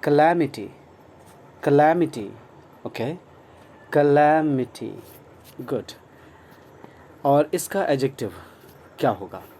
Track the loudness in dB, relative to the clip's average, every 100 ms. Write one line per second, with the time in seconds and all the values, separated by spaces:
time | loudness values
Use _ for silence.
0 | 2 4 4 2 -2 -4 -16 -16 -20 -20
1 | -20 -20 -20 -20 -20 -6 2 4 4 2
2 | -2 -4 -12 -14 -20 -20 -20 -16 -16 -8
3 | -8 -8 -16 -20 -20 -20 -20 -20 -4 2
4 | 4 4 4 4 2 -2 -4 -8 -14 -14
5 | -20 -20 -20 -20 -20 -18 -8 -8 -8 -20
6 | _ -20 -20 -20 -20 -20 -20 -20 -20 -20
7 | -20 -6 2 2 2 -4 -4 -4 0 0
8 | -2 -4 -10 -10 -20 -20 -20 -20 -20 -4
9 | -2 -2 -10 -16 -20